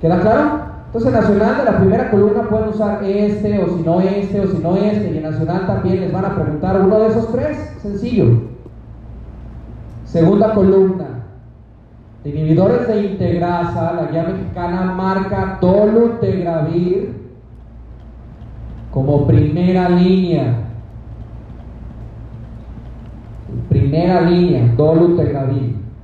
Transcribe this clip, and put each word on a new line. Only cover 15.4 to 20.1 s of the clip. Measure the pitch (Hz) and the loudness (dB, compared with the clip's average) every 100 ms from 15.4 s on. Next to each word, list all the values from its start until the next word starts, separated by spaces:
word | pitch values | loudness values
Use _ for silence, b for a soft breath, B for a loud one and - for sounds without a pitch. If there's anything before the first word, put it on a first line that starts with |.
| 190 - | -4 0
dolutegravir, | 180 196 214 226 233 - 196 180 170 165 156 170 180 185 131 117 - - - - - - - - - - - - - - - - - 135 | 2 4 4 4 2 2 -2 -2 -2 -2 0 0 0 -2 -4 -10 -16 -20 -20 -20 -20 -20 -20 -20 -20 -18 -20 -18 -18 -16 -14 -14 -8 -4
como | 135 147 - | 0 2 4
primera | 151 151 156 180 185 175 | 4 4 2 2 2 4
línea. | 175 180 | 4 4